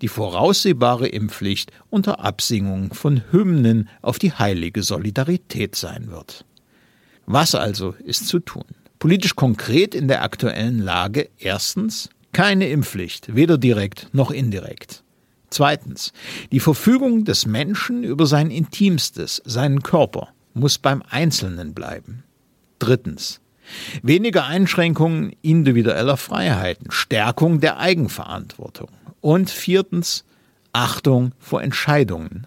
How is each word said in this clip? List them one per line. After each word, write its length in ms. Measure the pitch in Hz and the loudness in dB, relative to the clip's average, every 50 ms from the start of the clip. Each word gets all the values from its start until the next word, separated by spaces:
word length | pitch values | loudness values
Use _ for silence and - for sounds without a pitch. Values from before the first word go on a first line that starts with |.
die 80 | - - | -6 -6
voraussehbare 1000 | - - 107 95 87 90 127 185 202 - - 202 165 120 123 120 123 117 131 | -4 -4 -6 -4 0 2 2 4 2 4 2 2 2 4 4 2 2 2 -2
Impfpflicht 640 | - - 101 107 104 - - 95 98 101 - - - _ _ _ _ | -4 -2 -4 -4 -4 -6 -4 -4 -4 -4 -4 -6 -12 _ _ _ _
unter 280 | - 202 190 208 - - | -2 0 0 0 -4 -2
Absingung 760 | - 101 98 - - - 120 104 101 98 95 95 95 95 | -4 -4 -4 -2 -4 -2 -2 -2 -2 -2 -2 -4 -4 -6
von 300 | - - - 147 143 123 - - | -8 -4 0 0 0 0 0 2
Hymnen 580 | - 185 214 185 170 147 120 113 113 113 107 - - _ | 2 2 4 4 4 4 4 4 4 4 0 -2 -10 _
auf 180 | - - 131 - | -4 -4 -2 0
die 140 | - 180 | -2 -2
heilige 500 | - - 110 101 98 87 85 85 - 107 | 0 0 0 0 0 -2 -4 -4 -4 -4
Solidarität 960 | 95 - 104 80 90 107 98 135 131 160 180 180 - _ - 123 107 95 - | -4 -4 -4 -4 -6 -4 -4 -2 -2 0 -2 -4 -4 _ -6 -6 -6 -6 -6
sein 340 | - - 82 - 120 117 - | -10 -10 -10 -10 -12 -12 -12
wird. 340 | 82 80 80 - - - - _ _ _ _ _ _ _ _ _ _ _ _ _ _ _ _ | -14 -16 -16 -20 -20 -20 -20 _ _ _ _ _ _ _ _ _ _ _ _ _ _ _ _
Was 300 | - 107 139 165 160 - | 0 2 2 2 2 0
also 400 | - - 107 98 - 95 92 - - 269 | 0 -2 -2 -4 -4 -6 -6 -8 -10 -10
ist 220 | - - - - | -8 -6 -6 -4
zu 140 | - - 175 | -2 -2 -2
tun? 240 | - - - - - _ - _ _ _ _ _ | -2 -4 -14 -16 -16 _ -20 _ _ _ _ _
Politisch 380 | - 156 185 190 180 180 - | 2 2 2 4 2 -2 0
konkret 580 | - 143 127 107 - - - 117 160 196 214 - | 2 2 2 2 0 -2 0 2 2 2 2 0
in 140 | - 147 131 | -2 0 0
der 160 | 131 69 64 | 0 0 0
aktuellen 560 | 95 - - 131 117 60 87 110 117 127 113 | -4 -4 -2 -2 -2 -2 -2 -2 -2 -2 -2
Lage 480 | 98 95 87 90 90 101 104 147 - - _ _ | -2 0 0 -2 -2 0 -2 -4 -4 -4 _ _
erstens 720 | - 95 98 - - - - 190 208 220 214 - - - _ _ _ _ | -4 -4 -2 -2 -4 -4 -4 -4 -4 -4 -4 -8 -12 -14 _ _ _ _
keine 360 | - - 185 208 196 190 190 135 | 0 2 4 4 4 2 2 2
Impfpflicht, 680 | 147 147 123 - - 98 87 85 - - - - 110 | 0 -2 -2 -2 -4 -8 -8 -8 -10 -14 -12 -2 2
weder 220 | 120 160 165 165 135 | 4 6 6 6 4
direkt 500 | 123 123 113 104 101 101 - - - - | 4 4 4 4 0 -4 -6 -12 -12 -2
noch 200 | - 135 135 - | 0 0 0 0
indirekt. 720 | - 127 135 113 98 92 - - - - - - - - _ _ _ _ _ _ _ _ _ _ | 0 -2 -2 -2 -2 -4 -8 -10 -14 -16 -18 -20 -20 -20 _ _ _ _ _ _ _ _ _ _
Zweitens, 640 | - - 143 143 151 143 - 131 135 - - - - - - - - - - - | 0 2 2 2 2 0 -6 -12 -12 -10 -12 -12 -12 -16 -16 -16 -14 -14 -8 0
die 100 | - 131 | 0 2
Verfügung 680 | - 160 147 - - 208 247 262 269 254 233 226 214 | 4 2 2 4 4 4 4 4 4 2 2 2 0
des 180 | - - - - | 0 0 0 0
Menschen 600 | 113 107 117 151 180 208 - - - 247 240 240 | -2 -2 -2 -2 -2 -4 -4 -4 -4 -4 -4 -4
über 200 | - 131 143 165 | -4 0 2 2
sein 260 | 139 147 147 151 165 | 4 4 4 2 2
Intimstes, 920 | 117 156 165 - - - 202 196 175 - - - - - 85 - - - - | 0 -2 -4 -4 0 2 2 2 4 2 -2 -4 -6 -8 -8 -8 -8 -10 -8
seinen 380 | 131 113 120 135 143 139 139 | -6 -4 0 0 2 0 0
Körper, 460 | - - - 165 131 - - - - - _ _ _ _ _ | 0 2 2 2 2 2 0 -10 -10 -12 _ _ _ _ _
muss 240 | 117 135 143 - - | 0 0 0 0 2
beim 240 | - 139 139 131 - - | 0 0 0 0 -4 -6
Einzelnen 640 | - 131 165 160 - - - 92 87 87 87 76 85 | -2 0 2 2 2 0 -4 -6 -6 -8 -10 -10 -10
bleiben. 500 | - - - 80 - - - 95 123 - _ _ _ _ _ _ _ _ _ _ _ | -10 -10 -10 -12 -12 -14 -16 -18 -18 -18 _ _ _ _ _ _ _ _ _ _ _
Drittens, 640 | - 113 127 - - 87 67 - - - - - _ _ _ _ _ - - - - - - 135 | 2 2 2 2 0 -10 -10 -10 -10 -12 -12 -14 _ _ _ _ _ -18 -16 -14 -14 -12 -12 -4
weniger 440 | - 120 151 190 220 233 190 175 139 | 2 4 4 4 4 2 0 0 0
Einschränkungen 880 | 131 160 185 196 170 - 185 170 170 156 147 156 165 165 156 151 - - _ | 0 2 2 2 2 2 2 2 2 2 2 2 2 2 -2 -4 -6 -8 _
individueller 760 | - 160 160 170 151 135 123 117 113 117 - 80 113 135 139 | 2 4 4 6 6 6 4 4 4 2 2 2 2 0 0
Freiheiten, 720 | 127 - - - - 185 175 120 92 95 92 85 - - - | 0 -2 -6 -4 -2 0 2 0 0 0 -4 -4 -6 -8 -6
Stärkung 720 | - - - - - 107 104 117 123 - 156 170 170 147 | -4 -4 -2 0 0 0 2 0 2 2 2 4 4 4
der 180 | 147 156 80 67 | 2 2 0 0
Eigenverantwortung. 1120 | 151 180 185 170 135 - - - - - - - - - - - - - _ - - - - _ _ - - _ | 0 0 2 2 0 -2 -4 -8 -10 -10 -10 -10 -10 -12 -16 -16 -16 -16 _ -16 -18 -18 -18 _ _ -20 -18 _
Und 300 | - 147 160 185 190 185 | 2 4 4 4 2 0
viertens, 760 | - - - - 180 190 190 - 180 175 170 - - - - _ _ _ _ _ _ _ _ _ | -4 -6 0 2 2 2 2 2 -2 -4 -2 -2 -6 -8 -8 _ _ _ _ _ _ _ _ _
Achtung 600 | - 117 123 - - - - 143 131 123 123 123 - _ | -2 -2 0 0 -4 0 2 4 4 4 4 0 -2 _
vor 220 | - - 160 110 | -8 -6 -4 -2
Entscheidungen 840 | - 139 - - - 151 147 147 131 95 90 82 80 78 - 92 123 | -2 -4 -4 -2 0 2 4 4 2 2 0 -6 -8 -10 -10 -12 -14